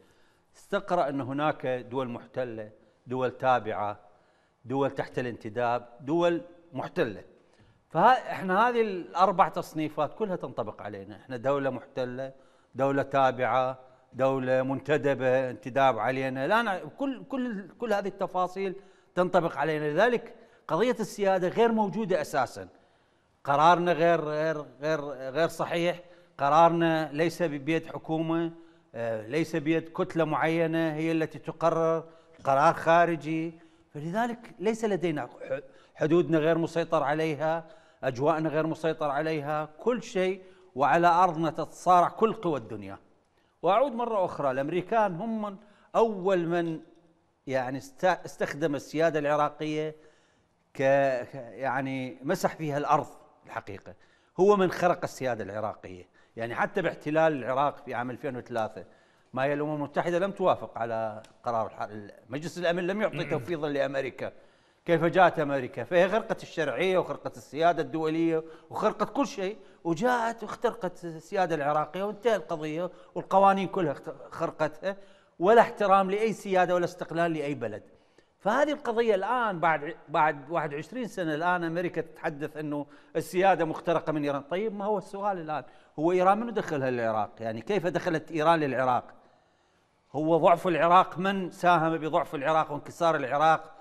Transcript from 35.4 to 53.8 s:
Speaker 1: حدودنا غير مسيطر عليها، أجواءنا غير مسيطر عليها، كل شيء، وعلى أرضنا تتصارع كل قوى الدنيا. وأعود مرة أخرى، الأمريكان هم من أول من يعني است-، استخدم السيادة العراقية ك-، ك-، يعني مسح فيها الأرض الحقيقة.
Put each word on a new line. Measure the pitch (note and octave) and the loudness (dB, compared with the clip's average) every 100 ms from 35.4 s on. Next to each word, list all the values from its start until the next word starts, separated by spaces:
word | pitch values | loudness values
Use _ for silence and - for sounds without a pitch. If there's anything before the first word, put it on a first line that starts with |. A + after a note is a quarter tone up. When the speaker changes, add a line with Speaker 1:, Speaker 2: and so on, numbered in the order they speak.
| - C3+ - - _ - | -8 -8 -8 -20 _ -4
Speaker 1:
حدودنا | D3+ E3+ D3 D#3+ | 2 4 4 2
غير | D3+ E3 | 2 2
مسيطر | D#3+ E3+ E3 D#3+ | 0 -2 0 0
عليها، | C3+ D#3 D#3+ C#3 D#3 E3 - - _ _ | 0 0 -2 -2 -2 -4 -6 -18 _ _
أجواءنا | C3+ A#2+ D3 D#3+ D#3+ | -4 0 2 2 2
غير | D3+ D#3 | 0 -2
مسيطر | D#3 E3 D#3 D3+ | -2 -2 -2 -2
عليها، | C#3 D#3+ D#3 C#3+ D3+ D3+ - | -2 -2 -4 -4 -4 -6 -6
كل | A3 B3 | -2 -2
شيء، | - F#3 F#3 F#3+ - - - B2 | -2 -2 -2 -2 -10 -20 -12 0
وعلى | C3+ E3 E3+ | 4 6 6
أرضنا | E3+ F#3 D#3 E3 | 6 4 2 -2
تتصارع | D3+ D3+ - F3 F3+ D#3 | -2 -8 -2 4 6 6
كل | - A3 | 2 0
قوى | A3 F3 C#3+ | 0 -2 -2
الدنيا. | G#2+ A2 G2 F#2+ _ _ _ _ _ _ | -4 -12 -12 -16 _ _ _ _ _ _
وأعود | E3 G#3 C#4 | 2 4 2
مرة | A3+ A#3 G#3+ F3 | 0 -2 0 0
أخرى، | - C#3 | 0 -2
الأمريكان | C3 C#3+ F3 F3+ A3+ G#3 E3 | 0 -2 -2 0 2 2 -2
هم | A3+ A3 | -6 -6
من | G#3 G3 - _ _ F#3 | -6 -10 -18 _ _ 2
أول | A3+ G3 F3+ F#3+ E3 | 2 2 0 2 2
من | F3 E3+ D#3+ - _ _ _ _ _ - | 0 -2 -6 -12 _ _ _ _ _ -4
يعني | C3 B2 C3+ | -4 -2 -6
است-، | - - F#3 | -10 -2 0
استخدم | E3+ D#3 - G#3 C#3+ D#3 C#3 | 0 -4 -6 -6 -2 -4 -4
السيادة | - D3 E3 D3+ | -4 0 2 2
العراقية | C#3+ D3 D3 - D#3 D3+ D#3 D#3 - _ _ _ _ _ _ | 0 2 0 -2 -6 -4 -6 -10 -20 _ _ _ _ _ _
ك-، | - C3+ C#3 C3+ B2 | 0 4 4 4 0
ك-، | B2 C#3 | -4 -12
يعني | A#2 G#2 C3 B2+ C3+ C3+ B2+ - | -16 -8 -4 -2 -4 -6 -8 -8
مسح | C#3 F#3 F3+ - | -4 -2 -2 -4
فيها | D#3 C#3 | -6 -4
الأرض | C#3+ D3+ - - - _ - | 2 0 0 -12 -20 _ -14
الحقيقة. | A2 - G2 | -12 -12 -14